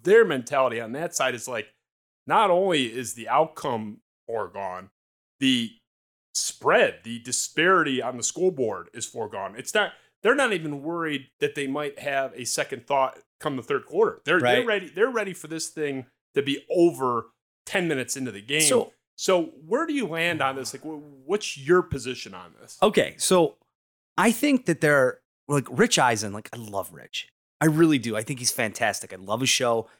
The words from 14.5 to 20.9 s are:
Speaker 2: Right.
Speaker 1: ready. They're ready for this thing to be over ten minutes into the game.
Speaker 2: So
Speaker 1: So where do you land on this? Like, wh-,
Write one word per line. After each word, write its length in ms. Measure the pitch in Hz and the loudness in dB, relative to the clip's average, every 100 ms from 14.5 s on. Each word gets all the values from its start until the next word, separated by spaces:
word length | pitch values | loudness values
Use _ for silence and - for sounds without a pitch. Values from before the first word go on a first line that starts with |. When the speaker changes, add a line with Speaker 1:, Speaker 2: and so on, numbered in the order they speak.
| 123 | 4
Speaker 2:
Right. 60 | 117 | 2
Speaker 1:
ready. 240 | 202 165 | -2 -4
They're 200 | 156 247 | 0 0
ready 240 | 233 196 | 0 -6
for 140 | - 156 | -8 -10
this 200 | 160 - | -10 -8
thing 360 | 165 147 135 123 _ _ | -6 -6 -6 -10 _ _
to 80 | - | 4
be 240 | 208 139 - 175 | 4 4 0 6
over 520 | 170 131 131 117 - _ _ _ - | 6 6 2 2 -2 _ _ _ -4
ten 220 | 196 170 | -2 0
minutes 300 | 139 123 135 | -2 -4 -6
into 140 | 127 | -6
the 100 | 101 | -8
game. 200 | 110 151 | -2 2
Speaker 2:
So 320 | 151 240 - _ _ - | 4 4 0 _ _ -6
Speaker 1:
So 360 | - 180 160 131 160 | 2 2 0 -8 -4
where 180 | 247 330 | -2 -2
do 80 | |
you 140 | 285 190 | -2 -2
land 340 | 165 170 156 | -2 -2 0
on 140 | 135 135 | -2 -2
this? 180 | 131 | -8
Like, 80 | 131 | -10
wh-, 460 | 156 | -12